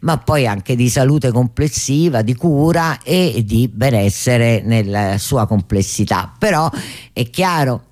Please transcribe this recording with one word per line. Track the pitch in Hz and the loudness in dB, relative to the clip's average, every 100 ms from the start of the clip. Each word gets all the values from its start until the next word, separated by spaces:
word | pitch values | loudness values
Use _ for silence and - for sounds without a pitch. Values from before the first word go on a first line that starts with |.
ma | - 160 | 0 -2
poi | - 151 123 | 0 0 0
anche | 101 - 123 | -2 -4 0
di | 123 | 0
salute | 127 131 151 131 | 2 2 2 2
complessiva, | 113 123 - 147 - - 139 170 127 | 0 0 0 -2 -2 -2 0 2 0
di | 110 123 | -2 0
cura | 175 143 156 170 165 127 | 0 2 2 2 0 -4
e | - 180 180 - 107 | -2 0 0 0 0
di | 113 123 | 2 0
benessere | 98 131 117 101 95 - 120 117 113 | 0 0 2 0 0 0 2 4 2
nella | 98 113 101 101 101 101 | 2 0 0 -2 0 -2
sua | - 135 104 | -2 -2 0
complessità. | 107 90 101 95 - 104 95 90 - | 0 0 -2 -2 -2 -2 -2 -4 -4
Però | 214 165 160 - - - - | 0 0 0 -4 -12 -16 -16
è | - 120 | -8 -6
chiaro | - 185 170 135 120 - | -2 0 0 0 -2 -8